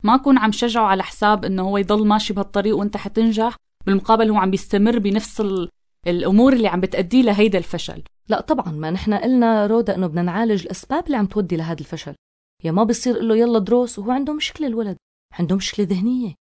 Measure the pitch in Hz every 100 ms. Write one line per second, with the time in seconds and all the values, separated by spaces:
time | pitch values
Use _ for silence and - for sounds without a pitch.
0 | 202 262 277 262 214 208 240 226 220 190
1 | - - 208 208 190 190 190 202 196 214
2 | 214 208 - 196 196 202 202 214 208 208
3 | 202 220 226 214 226 233 _ _ - 196
4 | 196 220 220 208 190 185 - 202 214 233
5 | 202 202 - - 208 190 170 _ _ _
6 | 175 175 180 202 254 262 208 175 185 -
7 | 180 247 254 202 220 185 - 165 - -
8 | - _ - 220 - 285 - 151 160 185
9 | - 202 233 254 233 220 208 226 214 185
10 | 180 160 175 175 233 202 - 185 - 294
11 | 349 262 196 214 180 170 160 156 147 160
12 | - - _ _ _ _ 165 170 226 226
13 | 254 233 226 220 233 226 185 240 240 -
14 | 202 254 277 302 - - 294 226 208 185
15 | _ _ _ - 170 190 - - 190 185
16 | 220 254 226 -